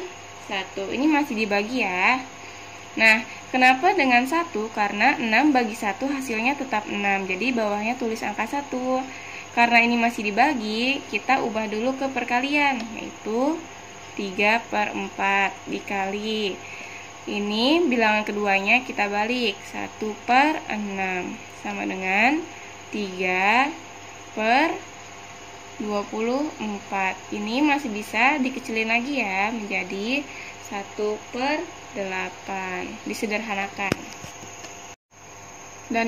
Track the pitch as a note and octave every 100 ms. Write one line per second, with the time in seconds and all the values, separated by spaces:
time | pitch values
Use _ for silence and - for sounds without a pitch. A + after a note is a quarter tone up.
0 | F#4 - - - - G3+ F#3 - F#3+ A3+
1 | D4+ D4 D4 A3 G#3+ G3+ G#3+ B3+ G3+ F3+
2 | G3+ C4 - - - - - - - -
3 | A3 A3 A3+ - - C4 B3+ C4 F4 G4+
4 | C4 A#3+ C4 E4 E4+ - A3 A3 G3+ G#3
5 | A#3+ D4 A#3 A3 D4+ C4 A#3 A3 G#3+ G3
6 | C4+ C#4 C4 A3 A#3+ C#4+ - G#3+ - G#3
7 | G3+ G3 F#3+ F#3 A#3+ A#3 G#3+ G#3 A3 B3
8 | A#3 A3+ A#3 G3+ A3 C#4+ C#4+ B3+ B3+ C4
9 | C4 - - - - - A#3 A#3 A#3 A#3+
10 | A#3 A#3 G#3 G#3 C#4 C4 G#3+ A3 B3+ C#4
11 | - G#3 - C4+ A#3+ G#3+ G#3+ G#3+ B3 C4
12 | C4+ B3+ A#3+ B3 C4+ D4 C#4+ B3 A3+ A3
13 | - - G#3 A3+ C#4 E4 - - - -
14 | - - G3+ F#3 G#3 A3+ - G#3 G#3 G3+
15 | G3 - G3 G3 G3 - - G3+ - G3+
16 | F#3+ G#3 G#3+ G#3+ G3+ - - - - -
17 | - - - G#3 G#3 G#3+ B3 E4 E4+ A#3+
18 | A3 G#3+ G#3+ G#3 G#3 G3 G3+ A#3+ B3+ A3
19 | G#3 G3+ A3 B3+ A3+ G3 - G#3 G3 -
20 | G#3+ G3+ - B3+ D4 D#4 - G#3+ G#3 G3
21 | F#3+ F#3 G3 G#3+ - - G#3+ G3+ G3+ F#3+
22 | F#3 G3 A#3+ D#4 E4+ - - - - G#3+
23 | G3 F#3 F#3 F#3 G3 A#3 D4 E4 - -
24 | - - - - A3 B3+ E4 F#4+ - -
25 | - - - - - - - - G#3 G#3
26 | G3+ G#3+ A3+ C4 D#4 - G#3+ G3+ - G3
27 | F#3+ - - G#3+ G#3 A#3+ D4+ C#4+ D4 G#3
28 | - G#3+ B3+ D4+ B3+ B3 - A3 A3 A#3
29 | B3 C#4 G#3 F#3+ G#3 A#3 G3+ F#3+ F#3 G3
30 | G#3+ C#4 C#4+ - - - - G3+ G3 -
31 | G#3 G#3+ - B3 C4+ D#4 F4 - - A3+
32 | G3 F#3 F#3 - - G3 F#3 F3+ F3+ G#3+
33 | - G#3+ A3 G#3 A3 G3 G3 - G3 -
34 | - - - - - - - - - -
35 | _ - - - - - - - - A3+